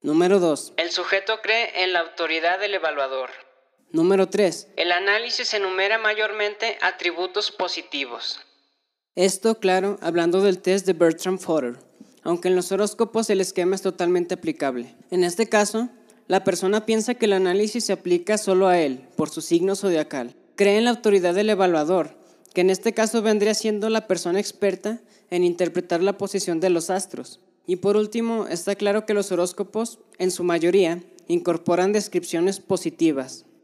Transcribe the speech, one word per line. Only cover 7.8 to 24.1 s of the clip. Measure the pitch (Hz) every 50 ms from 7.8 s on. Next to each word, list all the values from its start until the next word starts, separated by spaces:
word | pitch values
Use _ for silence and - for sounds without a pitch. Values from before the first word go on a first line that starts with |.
| 151 - - 143 139 123 120 113 110 - - - - _ _ _ _ _ _ _ _ _ _ _ _ _ _
Esto, | - 180 190 185 - - 226 226 220
claro, | - 190 185 185 185 202 202 -
hablando | - 170 165 170 170 170 170 190
del | 196 202 185 180
test | - 180 185 196 180
de | 185 185
Bertram | 160 175 165 160 160 - 180 185 185
Fodor, | 180 - 165 156 131 120 120 127 - _ _ _ - _ _ _ _
aunque | - 170 175 - 185
en | 185
los | 180 180 - 196
horóscopos | 185 208 208 208 - 226 214 - 220 226 -
el | 214 196 185
esquema | 180 - - 175 175 190
es | 185 -
totalmente | 196 180 - 180 175 180 175 175 175 190
aplicable. | 175 - 165 156 - 151 139 127 123 120 123 - _ - _
En | - 180 180
este | 175 170 175 226 226
caso, | - 214 208 202 - 226 233 247 - - _ _ _ _ _
la | _ 180 190 185
persona | - 185 175 - 185 202 214 220
piensa | 220 220 220 214 247 247
que | 240 233
el | 214 196
análisis | 190 190 185 175 196 208 214 - 240 214
se | - 202
aplica | 185 - 180 180 175 175 - 214 208
solo | - - 190 185 196
a | 190 180 175
él, | 160 143 131 127 - - _
por | - 156 147
su | - 160
signo | 156 - 175 170 175 190 196
zodiacal. | 196 - 196 175 160 151 - - 143 120 120 - - _ _ _
Cree | - 202 202 202 214
en | 233
la | 240
autoridad | 233 233 - 220 202 196 175 180 175
del | 190 214 220
evaluador, | 214 190 196 180 170 156 151 156 185 185 160 151 - - - - _ _ _ - _
que | - 180
en | 185
este | 190 190 - 233 226
caso | - 220 220 - 233 208
vendría | 220 214 214 202 214 214
siendo | 214 - 220 214 208 196 226
la | 220 220 214
persona | 220